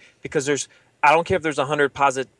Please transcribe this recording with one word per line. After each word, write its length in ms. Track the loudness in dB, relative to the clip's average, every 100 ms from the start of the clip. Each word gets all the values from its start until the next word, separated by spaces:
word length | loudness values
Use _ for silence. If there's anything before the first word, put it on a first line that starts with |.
| -20 _
because 240 | -8 -6 -2
there's, 240 | -4 -6 _ _ _
I 80 | 4
don't 140 | 4 2
care 100 | -2
if 60 |
there's 160 | -2 -4
a 60 | -2
hundred 280 | 0 -2
posit-, 360 | 2 0 0 -8 _